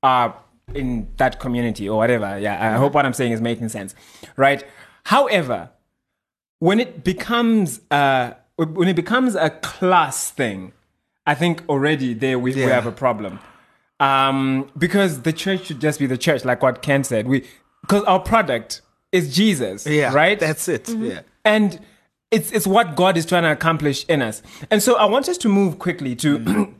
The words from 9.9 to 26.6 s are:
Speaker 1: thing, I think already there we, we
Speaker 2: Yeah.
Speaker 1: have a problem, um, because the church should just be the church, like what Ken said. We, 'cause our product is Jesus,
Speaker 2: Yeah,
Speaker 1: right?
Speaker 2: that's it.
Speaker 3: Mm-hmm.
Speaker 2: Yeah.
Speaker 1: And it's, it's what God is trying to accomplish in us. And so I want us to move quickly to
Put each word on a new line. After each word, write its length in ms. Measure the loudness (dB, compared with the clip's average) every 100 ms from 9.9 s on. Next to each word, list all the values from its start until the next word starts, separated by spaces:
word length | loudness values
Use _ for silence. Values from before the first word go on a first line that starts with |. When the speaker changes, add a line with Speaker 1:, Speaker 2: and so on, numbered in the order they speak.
| 4 2 -2 -8
Speaker 1:
thing, 420 | -4 -4 -4 -12 _ _ _ _ _ -2
I 80 |
think 280 | 0 0 -2 -2
already 440 | 0 0 0 -2
there 260 | -2 -2 -2
we, 160 | -2
we 60 | 0
Speaker 2:
Yeah. 80 | 2
Speaker 1:
have 180 | 2 0
a 60 |
problem, 480 | -2 -2 -2 -6 -12 -18 -20 _ _ _ _
um, 680 | 2 2 2 2 0 -2 -4 -4
because 460 | 0 2 0 0
the 100 | -4
church 320 | -2 -2 -4 -6
should 140 | -4
just 180 | -2 0
be 80 | -2
the 120 | -2
church, 260 | 0 0
like 180 | 0 2
what 200 | 2 0
Ken 200 | 0 0
said. 220 | 0 -2 0
We, 180 | -2 -2 _ _ _ -2
'cause 160 | 0
our 160 | 4 0
product 640 | 2 0 2 -2 -4 -16 _ _ _
is 220 | -2 0
Jesus, 520 | 2 2 2 -2 -6 -2
Speaker 2:
Yeah, 260 | 0 2
Speaker 1:
right? 260 | 4 4 2
Speaker 2:
that's 300 | -2 -2 -2
it. 160 | -4
Speaker 3:
Mm-hmm. 200 | -4 -6 -6
Speaker 2:
Yeah. 140 | -8 -14 _
Speaker 1:
And 360 | 2 2 2 -2 -18 _ _ _ _
it's, 200 | -2 0
it's 140 | -2 2
what 300 | 2 2 2
God 200 | 2 2
is 80 |
trying 200 | 0 0
to 80 | 2
accomplish 520 | 0 0 0 0 -4 -2
in 160 | -2
us. 200 | -2 -6 -16 -20 -2
And 120 | 0
so 140 | 4 4
I 80 | 4
want 220 | 2 -2
us 100 | -2
to 100 | 2
move 300 | 2 2 0
quickly 360 | -6 -6 -6 -2
to 580 | 0 0 0 -2